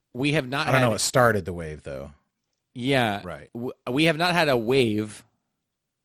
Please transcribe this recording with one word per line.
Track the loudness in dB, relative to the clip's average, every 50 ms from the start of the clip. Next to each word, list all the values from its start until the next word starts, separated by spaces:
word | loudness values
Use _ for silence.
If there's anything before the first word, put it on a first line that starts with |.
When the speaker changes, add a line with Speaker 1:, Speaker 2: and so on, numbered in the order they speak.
| _ _ -8
Speaker 1:
We | -4 -2 0 0
have | 0 -2
not | -4 -4 -4 -2 0
Speaker 2:
I | 2
don't | 2 2
know | 2
Speaker 1:
had | 0
Speaker 2:
what | 0
started | -2 0 2 4 4 4 4 2 -2
the | -4 -8
wave, | -8 -8 -10 -10 -12 -12
though. | -12 -12 -10 -12 -14 -16 _ _ _ _ _ _ _ _ _ _ _ -14
Speaker 1:
Yeah. | -8 -2 0 2 2 2 2 0 -4 -6
Speaker 3:
Right. | -10 -12 -14 -14 -16 -12
Speaker 1:
W-, | -10 -10 -10 -10 _ -8 -4
we | 0 2 2
have | 2 2 2
not | 0 0 2
had | 2 2 2
a | 2 2
wave | 2 2 4 4 4 4 2 -2 -2 -4 -8 -18 -20 _ _ _ _ _ _ _ _ _ _ _ _ _ _ _ _